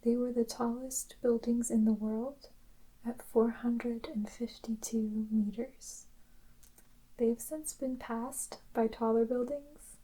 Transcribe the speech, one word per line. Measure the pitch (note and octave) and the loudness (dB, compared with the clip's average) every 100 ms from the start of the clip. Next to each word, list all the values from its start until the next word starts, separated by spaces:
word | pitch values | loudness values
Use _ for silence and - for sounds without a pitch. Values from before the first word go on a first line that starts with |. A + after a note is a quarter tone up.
they | A#3 A#3+ | 2 2
were | B3 | 2
the | A#3+ | 0
tallest | A#3 - A#3 A#3+ C4 B3+ - - | 0 0 -2 -2 -4 -6 -8 -4
buildings | B3 A#3 A#3 A#3+ A#3+ | 2 2 2 0 2
in | A3+ | 4
the | A3 | 4
world | G#3+ G#3+ A3 B3 C#4+ - - - - - - A#3 | 4 2 -2 -4 -8 -18 -20 -20 -20 -20 -12 -8
at | A#3+ | -8
four | - A#3 A3+ | 0 4 4
hundred | A#3 A#3+ A#3 A#3+ A#3 A3 | 2 0 0 0 -4 -4
and | C4 G#3 | -4 -4
fifty-two | - A#3 - - A3 - A3+ G#3+ G#3+ G#3+ | -4 -8 -8 -6 -6 -2 -2 0 -2 2
meters. | A3 G#3 G3 B3+ - - - - - - - - - - - - - - - | 2 2 0 -8 -8 -16 -16 -18 -20 -20 -20 -20 -20 -20 -20 -20 -20 -20 0
They've | A#3 A#3 | 2 2
since | - D#4 D#4 | -2 -8 -8
been | - C4+ B3+ | -6 -4 -4
passed | - A3+ A#3+ C#4 - - - | -6 -6 -6 -8 -10 -10 -8
by | - A3+ | 0 0
taller | - A3+ A3+ | 2 2 4
buildings | A3+ B3 B3 C#4+ C#4+ - - - | 4 2 0 -4 -8 -20 -20 -20